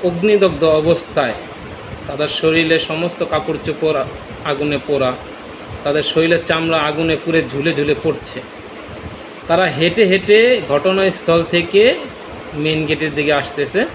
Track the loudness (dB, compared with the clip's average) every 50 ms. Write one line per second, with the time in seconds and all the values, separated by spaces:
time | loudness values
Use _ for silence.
0 | 0 -2 -2 0 2 4 4 4 4 2 2 2 2 4 4 4 4 2 2 2
1 | 0 -4 -2 0 0 0 -2 -6 -10 -14 -14 -14 -14 -14 -14 -14 -14 -14 -14 -12
2 | -10 -10 -4 -4 -2 -2 -2 0 0 2 4 4 4 4 2 2 2 -2 -4 -4
3 | -4 -4 -2 -4 -4 -2 -2 -2 -2 -2 -4 -4 -4 -6 -4 0 0 0 2 0
4 | -2 -4 -8 -14 -14 -14 -14 -10 -4 -4 -2 -2 0 -2 -2 -2 -2 -2 0 2
5 | 2 0 0 -4 -10 -14 -14 -16 -16 -16 -16 -16 -14 -14 -14 -6 -4 0 0 0
6 | 0 0 2 2 4 4 2 0 2 0 -2 0 0 0 0 0 0 0 -2 -2
7 | 0 0 0 -2 -2 0 0 0 0 0 -4 -2 -2 0 0 0 0 0 0 0
8 | 0 -2 -2 -2 -6 -12 -12 -12 -14 -14 -16 -16 -16 -16 -16 -16 -16 -14 -14 -14
9 | -14 -14 -14 -14 -16 -18 -18 -16 -2 2 4 4 4 2 2 2 2 2 4 4
10 | 4 6 4 2 4 6 6 8 8 6 4 2 2 2 0 2 4 2 2 4
11 | 2 2 0 0 0 2 2 2 2 2 0 0 0 4 4 6 6 6 4 2
12 | -4 -12 -14 -14 -16 -16 -14 -14 -14 -10 -6 -4 -2 0 0 0 0 -2 -2 -2
13 | -2 -4 -2 -2 0 2 2 2 0 -2 -4 -4 -4 -2 0 -2 -2 -2 -4